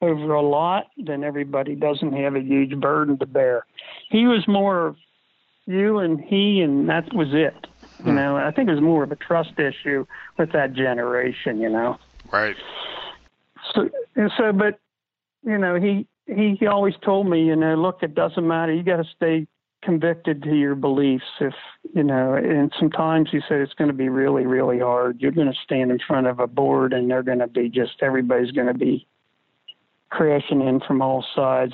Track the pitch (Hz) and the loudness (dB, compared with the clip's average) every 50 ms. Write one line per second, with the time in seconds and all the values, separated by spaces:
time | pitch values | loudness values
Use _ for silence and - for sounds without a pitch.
0 | 180 170 156 151 151 156 151 147 147 143 143 151 165 175 185 214 - - _ 285 | 0 0 0 0 0 0 0 2 2 2 2 2 2 0 0 -2 -4 -6 _ -12
1 | 202 151 143 139 147 147 143 143 139 139 139 135 135 147 143 143 151 147 147 143 | -8 -8 -6 -6 -6 -6 -4 -6 -4 -2 -2 -4 -2 -4 -4 -2 -2 -2 0 -2
2 | 175 147 135 139 139 139 139 135 131 131 139 139 139 131 143 139 143 143 151 156 | -2 -2 -2 -2 -2 -2 -2 -2 0 2 2 2 2 0 -2 -2 0 0 0 0
3 | 151 147 139 135 135 135 127 139 131 127 123 117 - - _ - - - - - | 0 0 0 -2 -4 -2 0 0 2 2 0 -2 -4 -8 _ -20 -20 -20 -20 -20
4 | - - 208 220 240 247 233 202 160 214 196 196 196 196 185 175 165 151 151 - | -6 -2 2 4 4 4 4 2 2 2 2 2 2 2 2 0 0 -2 -4 -8
5 | _ _ _ _ _ _ _ _ _ _ _ _ _ 190 185 190 202 214 214 208 | _ _ _ _ _ _ _ _ _ _ _ _ _ -4 0 0 2 2 2 2
6 | 180 165 160 147 - - 202 196 202 208 202 190 170 143 139 143 143 - 156 170 | 0 0 -2 -2 -2 0 0 2 4 4 4 4 2 2 2 2 2 2 0 0
7 | 165 - 247 180 151 135 143 156 156 139 - - - - _ _ - - - - | -2 -2 -2 -2 0 2 2 2 2 0 -2 -6 -14 -20 _ _ -20 -20 -20 -6
8 | - - 143 139 139 139 139 139 143 151 151 277 262 190 156 147 151 165 165 151 | -2 0 2 2 2 0 0 -2 -2 -2 0 0 2 2 2 4 4 4 4 2
9 | 139 139 147 - - - 175 170 156 - - - 147 135 - - - 147 139 135 | 0 -2 -6 -10 -4 -2 0 0 0 -2 -4 -4 -4 -4 -4 -6 -4 -4 -4 -4
10 | 131 - - - - - - - 165 160 - 151 139 131 127 131 131 127 123 120 | -4 -8 -12 -18 -20 -8 -4 -4 -2 0 0 0 0 0 0 -2 -2 0 0 -2
11 | 120 123 123 123 127 127 120 - - 135 110 107 113 110 110 113 120 123 - - | -2 0 0 0 -2 -2 -4 -4 -6 -4 -2 -2 -2 0 0 0 0 -2 -4 -6
12 | - _ _ - - - 98 104 107 104 98 - - - - - - - - - | -12 _ _ -20 -10 -4 -2 0 0 -2 -4 -8 -14 -14 -14 -14 -14 -12 -14 -14
13 | - - - - _ _ _ _ _ _ _ - - - - 214 - - - 539 | -14 -16 -18 -20 _ _ _ _ _ _ _ -16 -12 -4 -2 -2 -2 -2 -4 -8
14 | 466 - _ 247 208 202 - - 226 214 196 190 214 208 208 - _ _ _ _ | -10 -6 _ 0 0 0 2 2 2 2 2 2 2 0 -2 -4 _ _ _ _
15 | _ _ _ _ _ _ _ _ - 233 214 202 190 175 175 175 196 202 196 202 | _ _ _ _ _ _ _ _ -6 -4 -2 0 0 0 0 0 2 0 0 0
16 | - - _ _ _ - 202 202 214 208 196 - 208 208 202 202 202 190 - - | -4 -8 _ _ _ -6 -2 2 2 2 2 2 2 2 2 2 2 0 -2 -2
17 | - 208 196 196 202 185 170 160 160 160 156 160 156 160 160 160 175 185 180 - | 0 0 2 2 2 2 2 4 4 4 4 2 2 2 2 2 0 -2 -2 -4
18 | 175 156 151 170 170 165 - 185 165 165 165 165 165 160 160 170 175 185 175 165 | -6 -4 -2 -2 -2 0 -2 -2 0 0 0 0 0 -2 -2 -2 0 0 0 0
19 | 165 - - _ 170 165 160 160 151 - _ _ _ _ _ _ - 190 170 156 | -2 -6 -6 _ 0 0 0 0 -2 -6 _ _ _ _ _ _ -2 -2 0 2
20 | 160 170 165 165 - 165 151 143 143 147 151 147 143 143 139 139 143 139 135 139 | 2 0 -2 -2 -2 -4 -4 -2 -2 0 2 2 2 2 0 0 0 0 2 2
21 | 143 135 131 127 - - - - 147 131 - - - - - _ - - - 170 | 2 2 0 0 -4 -10 -6 -4 -4 -4 -4 -8 -16 -20 -20 _ -18 -4 -2 0
22 | 143 143 135 127 131 131 135 - - - 160 143 143 151 - - 165 156 - - | 2 2 2 2 2 2 0 0 0 2 2 2 2 0 0 0 0 0 2 0
23 | 160 160 160 160 156 - 156 143 - - 151 143 135 139 - - 156 147 139 131 | 0 2 2 2 2 2 0 -4 -2 -2 0 0 0 -2 -2 -2 0 0 0 0
24 | 131 131 131 135 135 143 139 135 127 127 127 127 131 127 123 123 123 123 123 123 | -2 0 0 2 2 2 2 2 2 2 2 2 2 2 0 0 0 0 2 2
25 | 123 123 120 120 135 143 156 165 147 135 120 - - - 135 131 127 123 123 120 | 0 0 -2 -2 -2 0 2 2 2 0 0 -4 -6 -2 -2 0 2 0 0 -2
26 | - - 147 131 131 127 123 123 123 120 123 139 139 139 135 135 131 127 131 127 | -2 -2 0 2 2 0 0 0 -4 -2 0 0 2 2 2 2 2 0 0 0
27 | 123 123 127 127 127 127 123 123 120 120 120 127 120 120 113 127 117 117 - - | 0 0 0 0 0 0 0 0 -2 -2 -2 -2 -2 0 0 -2 -2 -2 -2 -2
28 | 143 135 131 131 123 123 127 120 123 120 135 143 123 123 123 123 - 131 - 131 | -2 0 0 0 0 2 2 2 0 0 -2 -2 -2 -2 0 0 0 0 0 -2
29 | - _ _ _ _ _ _ _ _ _ _ _ _ - - _ _ _ _ _ | -4 _ _ _ _ _ _ _ _ _ _ _ _ -20 -20 _ _ _ _ _
30 | _ _ - - 160 151 143 143 - - 151 139 131 131 127 139 - - 139 131 | _ _ -2 0 2 2 2 0 0 0 0 0 2 2 0 0 0 0 0 0
31 | 135 131 131 131 - - - 147 135 131 131 127 127 123 | 0 0 -2 -2 -4 -4 -2 0 0 2 2 0 0 -2